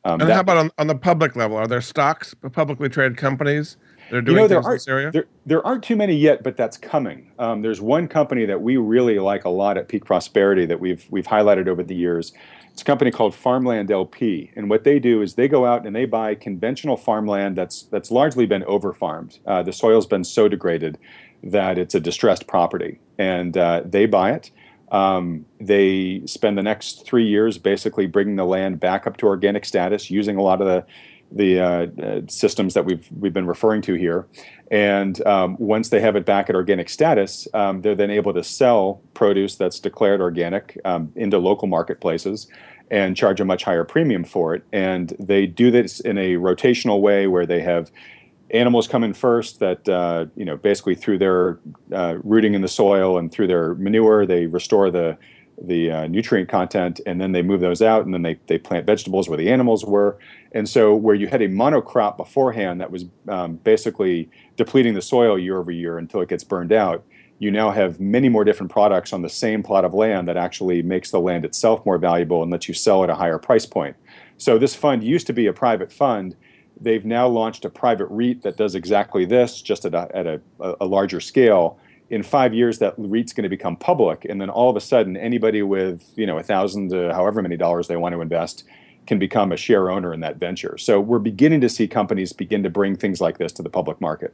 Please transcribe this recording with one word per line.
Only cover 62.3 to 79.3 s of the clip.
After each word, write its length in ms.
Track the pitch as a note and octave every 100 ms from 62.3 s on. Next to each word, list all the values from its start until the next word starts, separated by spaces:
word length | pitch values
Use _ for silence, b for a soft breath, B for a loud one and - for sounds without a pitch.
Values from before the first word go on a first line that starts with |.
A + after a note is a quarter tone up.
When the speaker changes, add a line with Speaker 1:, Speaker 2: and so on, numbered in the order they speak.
| C#3 B2+ A#2 F#2+ F2
Speaker 1:
that 120 | F2
was, 140 | F2+ F2 _ -
um, 280 | F#2+ E2+ E2
basically 680 | - A2 A#2 - F#2+ E2+ D#2+ b b -
depleting 380 | A#2 C3+ A#2+
the 80 | G2+
soil 380 | - B2+ A#2 F#2+
year 180 | F2+ F#2+
over 140 | F2
year 260 | E2+ E2+ E2+
until 240 | E2 G#2
it 80 | F2+
gets 140 | F2
burned 300 | - F#2+ F2
out, 300 | A2 F#2+ E2+ _ b b _
you 100 | G#2
now 220 | G#2 G#2+
have 280 | G#2 F#2+ E2+
many 300 | G2 A#2 C3
more 140 | A2
different 280 | G#2 G#2 F2+
products 420 | - G#2 F#2+ -
on 100 | F#2+
the 60 | E2+
same 340 | - A#2 G#2+
plot 200 | G2 G2
of 120 | F2+ F#2+
land 320 | A2 G2 F2
that 100 | F2
actually 460 | F2+ - F#2 F2
makes 260 | E2 F#2 -
the 100 | G2
land 240 | F2+ F2
itself 400 | D#2 - A2+ A2 -
more 100 | F2+
valuable 460 | F2 F2 E2 E2+
and 80 | E2
lets 160 | F2+ -
you 80 | E2
sell 280 | - F#2+
at 60 | F2+
a 60 | D#2+
higher 240 | E2+ D#2+
price 260 | - A2+ -
point. 300 | - C#2+ - B B B _
So 220 | - A2+
this 160 | C3 -
fund 280 | D3 B2+
used 220 | A2 D#3+ D#3
to 80 |
be 140 | B2 G#2+
a 60 |
private 380 | F2+ B2 A2 F2+
fund. 440 | - C#3 A2 F#2 - b b b -
They've 240 | A#2 A2+ G#2+
now 220 | A#2 B2+
launched 380 | A#2 A2 A2 F#2
a 40 |
private 380 | - B2 G#2+ F#2+
reit 340 | G#2+ B2 A#2
that 160 | G2+ F2+
does 160 | G#2+
exactly 520 | F2+ E2+ G#2 G2+ G2+
this, 360 | F2+